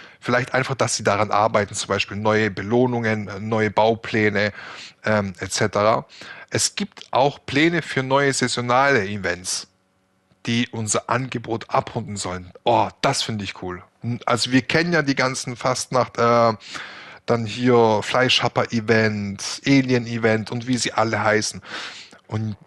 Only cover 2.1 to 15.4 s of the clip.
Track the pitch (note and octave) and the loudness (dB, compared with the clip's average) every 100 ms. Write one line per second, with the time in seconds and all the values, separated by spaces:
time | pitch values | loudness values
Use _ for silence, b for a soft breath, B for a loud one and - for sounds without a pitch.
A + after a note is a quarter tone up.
2.1 | G2+ G#2+ G#2+ A2 F#2+ G2 A#2+ B2+ A#2+ A2+ | -4 0 2 0 -2 0 2 2 0 -2
3.1 | A2 G2+ G2+ G#2+ A2+ G#2+ G2+ A2 A2+ - | -2 -4 -8 -2 0 0 2 2 2 -2
4.1 | A2+ G#2+ G2+ G#2 - B B B B - | 0 2 2 0 -4 B B B B 0
5.1 | G#2+ G2 F2+ F#2+ - G#2+ G#2 G#2 B2+ C#3+ | 0 0 -6 -6 -2 0 2 2 2 -2
6.1 | B B B B - - - G3+ - - | B B B B -2 -2 -4 -10 -10 -4
7.1 | A#2 C#3 - - C3+ E3 E3+ - - C3 | 0 2 0 -4 2 2 2 -2 -4 0
8.1 | C3+ C#3+ C3 B2 - A#2+ B2 C#3 C3+ G2 | 2 2 2 0 0 2 4 4 4 2
9.1 | G#2 F2+ F2 F#2 - - _ _ _ _ | -4 -4 -4 -4 -8 -8 _ _ _ _
10.1 | _ _ _ - A#2 B2 A#2 G#2+ A2+ - | _ _ _ -2 -2 -2 -4 -4 -4 -2
11.1 | A#2 C3 B2 A2+ A2 - C3+ - - G2+ | -2 -2 -8 -6 -8 -2 -2 -2 -6 -8
12.1 | G2+ F#2+ F2+ F2+ - - A2+ G#2 - C3+ | -8 -6 -8 -10 -6 0 2 2 -2 -2
13.1 | C3+ - A2 F#2+ - F#2 F2 - _ A#2 | -2 -4 -4 -6 -8 -10 -12 -14 _ -8
14.1 | A#2+ - A#2+ B2 C3 - D#3+ E3+ E3+ C#3 | -6 -2 -2 2 0 2 0 2 0 0
15.1 | C3+ C3 C3 | 0 0 -2